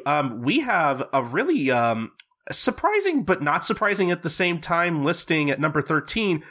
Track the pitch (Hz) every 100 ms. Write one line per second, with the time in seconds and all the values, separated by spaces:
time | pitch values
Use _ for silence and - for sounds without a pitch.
0 | - 151 139 113 120 254 254 190 147 131
1 | - - 120 147 294 294 131 123 117 113
2 | 113 - - _ - - - - 359 427
3 | 392 294 185 180 143 165 - 220 208 196
4 | 180 175 165 - 180 170 - 170 175 160
5 | 143 175 - 160 143 135 156 151 139 156
6 | - 226 202 170 -